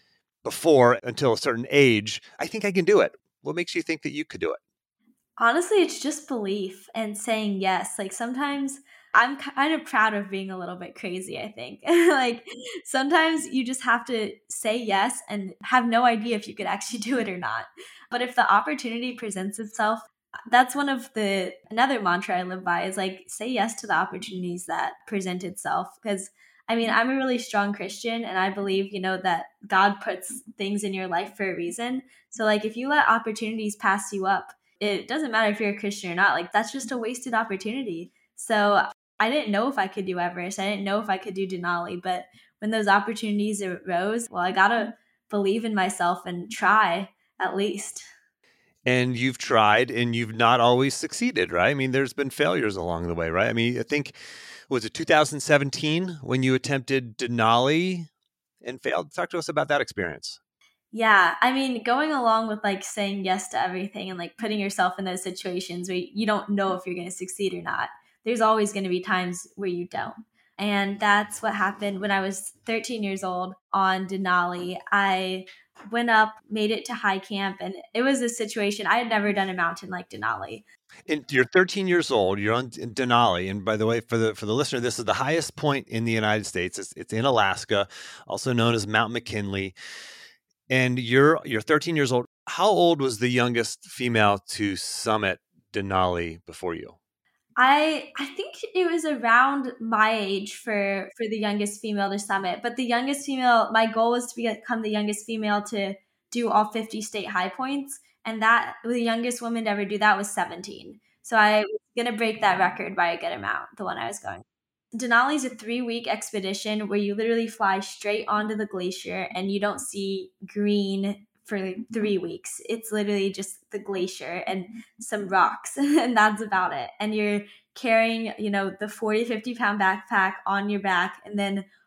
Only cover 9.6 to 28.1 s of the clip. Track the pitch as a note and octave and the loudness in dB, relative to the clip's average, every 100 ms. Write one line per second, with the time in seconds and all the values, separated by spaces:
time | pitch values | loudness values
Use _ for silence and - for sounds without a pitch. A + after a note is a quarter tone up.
9.6 | D4 D#4+ D#4 A#3 A3 G#3 G3 F#3+ F#3+ F#3 | 0 0 0 2 2 0 -4 -8 -8 -8
10.6 | F3 F3+ F3+ - G3 F3+ F#3 - G#3 A3 | -10 -10 -14 -10 -8 -8 -8 -10 -10 -12
11.6 | B2 - C#4 E4+ E4+ C#4+ B3 A#3 - - | -14 -10 2 6 6 4 2 -2 -10 -14
12.6 | B4 G4 - C4 C#4 D#4+ D#4+ D#4+ D#4 C4 | -12 -12 -4 -2 2 4 4 0 -2 -2
13.6 | A#3+ C4 B3+ A#3 A#3 A3+ G#3+ - _ - | -2 -2 0 0 0 -4 -4 -8 _ -4
14.6 | A3 A#3 A3 G3 A3+ - - G#3 F#3+ - | -2 -2 0 2 2 -2 -8 -8 -8 -10
15.6 | - B3+ A#3 A3+ B3 A3+ A#3 G#3 - - | 0 2 4 4 4 4 0 -4 -4 -8
16.6 | F#3 G3 - A#3+ G#3+ C4 G3+ F3+ B2+ A2+ | -4 -4 -6 -8 -2 -2 -2 -4 -4 -6
17.6 | - - - - - A#3+ B3 B3 - G3+ | -8 -18 -20 -20 -8 -4 0 2 4 4
18.6 | D4+ C#4+ A#3+ A#3 B3 A#3+ A3+ F#3+ F#3+ G#3 | 4 -4 -6 -6 -6 -6 -8 -6 -6 -6
19.6 | G#3+ - G#3+ A3+ - _ _ - A3+ B3 | -10 -2 0 0 -8 _ _ -18 4 4
20.6 | B3+ C#4+ C#4+ B3+ - A3 G3+ G3 F3+ - | 6 0 -2 -2 -4 -4 0 0 -2 -8
21.6 | _ A3 C4 A#3+ G3 G3 G3 F3+ F3+ F#3 | _ 0 2 2 0 0 0 -2 -2 -6
22.6 | F#3 F3 F#3 F#3+ F#3+ F#3+ - - A3 B3 | -2 0 -2 -4 -4 -6 -14 -10 -4 -2
23.6 | A3+ - G#3 E3 F#3 - - F#3 F3+ F3+ | -2 -4 0 0 0 -6 -10 -6 -6 -6
24.6 | - E3 - - - G3+ F3+ F3+ F3+ - | -4 -4 -4 -8 -8 -6 -4 -6 -8 -8
25.6 | - F3 F#3 _ A3 F#3+ G3 _ _ _ | -4 -4 -4 _ -6 -6 -6 _ _ _
26.6 | - A#3 A3+ A3 B3 C4+ C4 A#3+ - G#3 | -4 -2 2 2 2 0 0 -2 0 0
27.6 | G3+ G3+ F#3+ - A#3 | 0 -4 -8 -8 -6